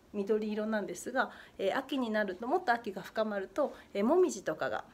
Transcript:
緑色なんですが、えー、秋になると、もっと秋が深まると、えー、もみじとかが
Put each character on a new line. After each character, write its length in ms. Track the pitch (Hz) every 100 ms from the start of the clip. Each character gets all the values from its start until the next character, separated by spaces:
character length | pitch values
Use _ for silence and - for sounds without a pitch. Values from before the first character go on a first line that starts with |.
| -
緑 380 | 208 196 220 214
色 160 | 214 214
な 140 | 220
ん 40 | 180
で 80 |
す 180 | 175 -
が、 200 | 254 202 - - -
え 120 | 190
ー、 80 | -
秋 200 | 277 277
に 140 | 233
な 120 | 214
る 120 | 202 180
と、 100 | 240
も 140 | 359
っ 40 |
と 100 | 359
秋 180 | 233 220
が 100 | 190
深 240 | - - 214
ま 140 | 202
る 80 | 190
と、 260 | - 277 - - 202
え 60 |
ー、 20 |
も 140 | 220 349
み 120 | 349
じ 140 | 208
と 120 | - 156
か 140 | 135
が 140 | 104 -